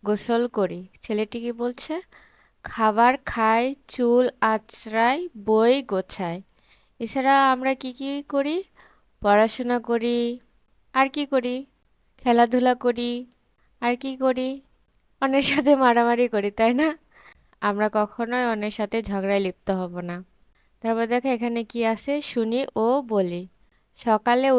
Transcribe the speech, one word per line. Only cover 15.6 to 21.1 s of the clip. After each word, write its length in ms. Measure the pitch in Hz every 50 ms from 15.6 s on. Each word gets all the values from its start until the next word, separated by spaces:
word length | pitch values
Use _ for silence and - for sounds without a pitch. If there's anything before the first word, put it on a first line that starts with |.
| 254 269 294 269 262
মারামারি 440 | 247 233 240 233 233 240 233 247 233 -
করি, 160 | 208 196 202 202 -
তাই 140 | 220 226 247 254
না? 60 | 302 320 302 320 _ _ _ _ - - - _ _ _ _ _
আমরা 260 | - 208 202 202 214 214 - 214
কখনোই 480 | 208 202 - - 233 226 240 247 247 240
অন্যের 240 | 226 208 208 214 208 -
সাথে 180 | 214 202 - 226 220 202
ঝগড়ায় 340 | 202 196 190 196 202 202 196
লিপ্ত 220 | 185 180 _ _ - 190 185
হব 120 | 185 175 175 180 175 175
না। 60 | 175 180 185 _ _ _ _ _ _ _ _ _ _ _
তারপর 240 | - 226 226 226 233 220